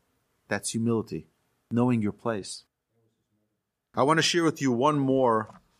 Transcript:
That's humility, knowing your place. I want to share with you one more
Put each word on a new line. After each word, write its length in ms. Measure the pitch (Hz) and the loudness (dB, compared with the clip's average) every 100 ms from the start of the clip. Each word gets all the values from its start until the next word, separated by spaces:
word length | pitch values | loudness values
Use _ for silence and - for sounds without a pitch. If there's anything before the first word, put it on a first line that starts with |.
| _ _ _ _ _ | _ _ _ _ _
That's 240 | 101 - | -6 -4
humility, 560 | 113 113 113 95 78 - _ _ _ _ | -4 -2 -2 -4 -10 -14 _ _ _ _
knowing 300 | 117 123 120 | 0 0 0
your 100 | 104 | -2
place. 500 | - 120 110 90 - - _ _ _ _ _ _ _ _ _ _ _ _ - | -4 -6 -6 -8 -16 -18 _ _ _ _ _ _ _ _ _ _ _ _ 0
I 40 | |
want 160 | 131 160 | 2 2
to 40 | |
share 220 | 151 175 | 2 2
with 160 | 165 151 | 0 0
you 120 | 139 | -2
one 260 | 117 143 151 | 2 2 2
more 600 | 135 135 127 110 110 - _ _ | 0 2 2 2 -2 -10 _ _